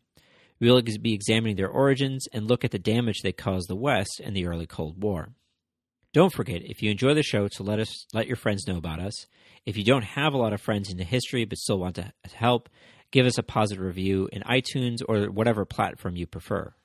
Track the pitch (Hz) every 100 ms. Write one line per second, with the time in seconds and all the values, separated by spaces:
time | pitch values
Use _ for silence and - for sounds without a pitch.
0 | _ _ _ _ _ _ 120 127 117 107
1 | 117 107 101 110 113 95 95 - 135 135
2 | 139 131 - 117 107 123 120 101 90 113
3 | 120 101 95 - - 92 85 95 135 120
4 | 101 - - 98 87 85 82 - 78 87
5 | 104 90 76 - _ _ _ _ _ _
6 | _ 143 185 - 113 87 - - 107 101
7 | 131 151 143 107 101 - 98 107 113 -
8 | - 113 113 120 113 101 92 90 82 78
9 | 95 - - _ _ - - 110 101 135
10 | 107 - 151 139 110 104 - 104 98 90
11 | 90 127 - 127 110 95 - 101 90 90
12 | - - - - 117 123 - _ - -
13 | _ 135 127 123 110 - 107 98 92 87
14 | 95 95 95 98 98 127 - 139 123 117
15 | - 110 104 95 113 107 95 - 98 -
16 | 95 87 85 - - 95 - -